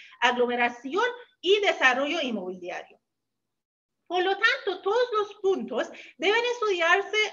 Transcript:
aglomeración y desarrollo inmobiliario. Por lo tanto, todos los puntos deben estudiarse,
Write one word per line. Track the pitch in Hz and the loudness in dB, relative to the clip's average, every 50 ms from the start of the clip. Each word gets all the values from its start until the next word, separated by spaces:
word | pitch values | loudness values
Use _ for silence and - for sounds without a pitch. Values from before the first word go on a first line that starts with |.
| - - - - | -20 -20 -4 0
aglomeración | 233 247 254 233 240 240 240 240 240 240 240 - - 269 285 392 466 480 494 - - - _ _ | 2 2 2 2 0 0 0 0 0 0 -2 -4 -8 -6 -2 -2 0 -2 -2 -6 -14 -20 _ _
y | - 339 403 427 | 2 4 4 4
desarrollo | 403 359 - - 302 254 247 262 277 294 339 339 | 4 2 2 4 4 4 4 2 0 -2 -2 -2
inmobiliario. | 285 254 220 202 180 185 190 185 175 175 165 160 - - _ _ _ _ _ _ _ _ _ _ _ _ _ _ _ _ _ _ _ _ _ _ _ | -4 -4 -4 -6 -6 -8 -10 -10 -10 -10 -10 -10 -12 -14 _ _ _ _ _ _ _ _ _ _ _ _ _ _ _ _ _ _ _ _ _ _ _
Por | - 339 370 359 | -4 -2 -2 0
lo | 381 392 | 0 0
tanto, | 392 427 466 523 554 - 403 359 - - | 2 2 2 2 0 -2 -4 -6 -4 -2
todos | 392 427 480 494 494 466 | 0 0 0 0 0 0
los | 427 403 403 - - | -2 -2 -4 -6 -4
puntos | - 381 381 262 220 - - 233 330 - - - - - - - | -2 -2 0 -2 -4 -4 -4 -4 -4 -6 -8 -14 -20 -20 -10 -4
deben | 277 370 427 466 480 494 480 | 0 0 2 2 0 -2 -2
estudiarse, | 480 440 427 381 349 330 330 359 392 392 392 - 427 427 392 | -2 -2 -2 0 2 2 4 4 4 2 0 -2 -2 -2 -2